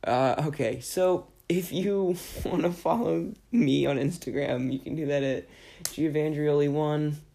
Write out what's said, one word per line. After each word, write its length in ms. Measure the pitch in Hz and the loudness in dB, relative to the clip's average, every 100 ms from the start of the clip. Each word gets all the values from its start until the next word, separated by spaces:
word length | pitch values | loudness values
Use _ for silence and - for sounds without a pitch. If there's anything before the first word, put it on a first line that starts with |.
Uh, 400 | - 123 131 - 151 | 0 2 4 2 0
okay, 340 | 143 120 127 | 0 -2 -2
so 480 | - - 185 180 - _ _ | -6 2 2 2 -2 _ _
if 240 | 175 175 | -2 0
you 440 | 170 190 196 190 180 - | -2 0 0 0 0 -4
<laughs> 140 | - | -8
wanna 280 | - 175 175 | -4 0 0
follow 600 | 175 175 196 226 165 170 - _ | 0 0 0 2 0 -2 -10 _
me 340 | 240 143 143 139 | 2 4 4 2
on 100 | 139 | 2
Instagram, 760 | 143 - - - 139 127 131 | 0 -4 -6 -4 -2 -2 -2
you 80 | 135 | -4
can 160 | - 151 | -6 -6
do 100 | 147 | -2
that 160 | 143 | 0
at 240 | 139 131 - - - - | 0 -2 -6 -20 -20 -10
Giovandrioli 840 | - - 160 147 151 147 151 147 147 | -10 -2 0 2 0 0 2 4 4
one. 480 | 143 151 151 151 151 - | 2 0 0 -2 -4 -10